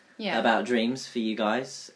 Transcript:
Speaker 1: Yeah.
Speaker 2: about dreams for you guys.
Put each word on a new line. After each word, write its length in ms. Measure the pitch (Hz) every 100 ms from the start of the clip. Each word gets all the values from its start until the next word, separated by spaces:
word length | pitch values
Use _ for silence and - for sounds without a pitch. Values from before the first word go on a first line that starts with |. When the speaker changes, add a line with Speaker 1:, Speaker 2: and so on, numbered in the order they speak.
| _ -
Speaker 1:
Yeah. 200 | 208 117
Speaker 2:
about 260 | 120 107 107
dreams 420 | 120 113 131 -
for 120 | 120
you 160 | 110 107
guys. 560 | 107 117 135 - -